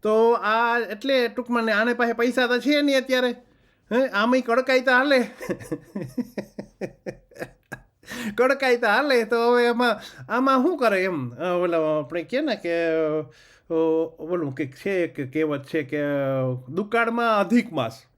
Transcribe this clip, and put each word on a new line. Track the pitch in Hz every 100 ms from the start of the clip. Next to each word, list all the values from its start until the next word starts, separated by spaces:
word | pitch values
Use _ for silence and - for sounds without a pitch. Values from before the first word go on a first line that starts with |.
તો | 208 220 226
આ | 233 190 220 233 240
એટલે | 220 208 269 269 233
ટૂંકમાં | 226 240 233
ને | 226
આને | 208 233
પાસે | 233 240
પૈસા | 233 240 254 247
તો | 240
છે | 247 294
નહીં | 294 269
અત્યારે. | 262 254 247 240 _ _ _ _ _
હે? | 226 262
આમેય | 202 220 254
કડકાઈ | 247 233 254 262
તો | 262
હાલે. | 254 277 269
<laughs> | 226 - - 170 - 156 - - 160 - 240 - 202 - 196 _ 185 - - 180 _ - - _ _ - - _ - 240 233
કડકાઈ | 208 254 269 269 240
તો | 240
હાલે. | 208 285 254
તો | 214 233 233
હવે | 240 240
આમાં, | 233 247 214 - - 131
આમાં | 220 269 262
શું | 269 320
કરે | 240 196
એમ? | 185 170 123
અ, | 120
ઓલા | 175 175 180 170 156 151
આપણે | 143 170
કહે | 160 247
ને | 302 214
કે, | 170 170 165 160 156 156
અ, | 156 - - - _ 165 160 160 160 -
ઓલું | 156 175 151
કંઈક | 131 143
છે | - - 190 165
કે | 165
કહેવત | 131 147 156 143
છે | 135 160
કે, | 143 147
અ, | 143 143 135 135 131 127 127
દુકાળમાં | 160 208 233 233 233 233 214
અધિક | 190 240 240
માસ. | 156 117 - _